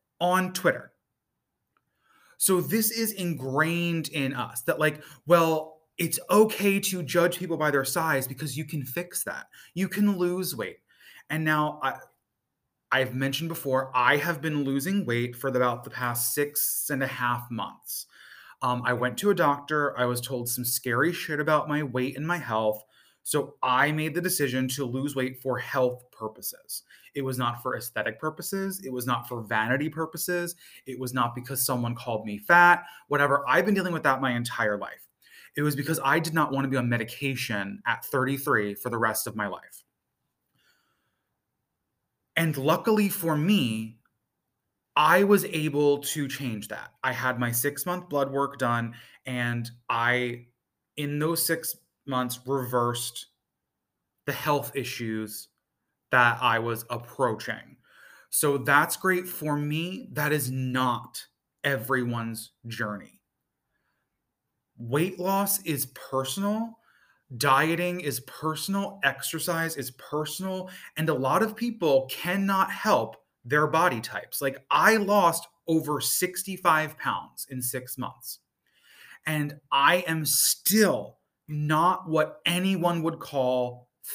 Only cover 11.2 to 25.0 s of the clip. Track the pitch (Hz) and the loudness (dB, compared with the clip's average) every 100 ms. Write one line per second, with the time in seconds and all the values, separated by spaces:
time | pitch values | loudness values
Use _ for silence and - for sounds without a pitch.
11.2 | - 156 156 156 151 - 135 262 - _ | -6 0 2 2 2 0 -4 -4 -10 _
12.2 | _ _ _ _ _ _ - 131 123 127 | _ _ _ _ _ _ -2 0 0 -2
13.2 | 135 135 165 165 139 131 131 127 123 143 | -2 -2 -4 -6 0 0 0 2 4 4
14.2 | 165 156 156 147 135 139 147 202 131 120 | 2 -2 -2 -2 0 0 0 -2 0 0
15.2 | 120 120 135 123 123 117 120 - 123 120 | -2 -4 -2 2 2 0 -8 -6 -4 -2
16.2 | - - 147 - - - - 139 131 127 | -2 0 -2 -2 -2 -2 -2 -2 -2 -2
17.2 | 123 120 120 113 95 - - - - - | -2 -2 -4 -8 -8 -10 -12 -12 -12 -20
18.2 | - - - - 127 123 120 120 123 - | -20 -20 -20 -6 -2 0 0 0 0 0
19.2 | 202 185 151 143 - 151 143 127 123 120 | 2 4 2 2 0 0 0 0 0 0
20.2 | - 131 120 - 120 - 127 120 156 170 | -4 -6 -4 -4 -2 -2 0 2 2 0
21.2 | - 151 151 151 151 147 143 123 127 - | -4 -2 2 2 2 -2 -2 -2 -2 -4
22.2 | 156 175 117 110 110 107 - _ _ _ | -4 -4 -2 0 0 -2 -6 _ _ _
23.2 | - 147 135 - 127 127 147 156 156 151 | -4 -2 -2 -2 2 4 4 2 -2 -2
24.2 | 175 180 139 127 131 135 127 131 | -2 0 0 0 -2 -2 -4 -2